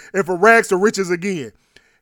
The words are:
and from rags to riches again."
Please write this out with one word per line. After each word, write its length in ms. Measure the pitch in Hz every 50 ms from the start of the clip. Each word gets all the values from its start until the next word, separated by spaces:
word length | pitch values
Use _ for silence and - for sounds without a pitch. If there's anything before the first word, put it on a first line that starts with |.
| - - -
and 120 | 185 185
from 140 | 160 185 170
rags 300 | 190 226 226 226 220 -
to 80 | 190 180
riches 340 | 196 226 - 196 190 170
again." 400 | 180 170 175 202 190 160 127 107 - _ _ _ _ _ _ _ _ _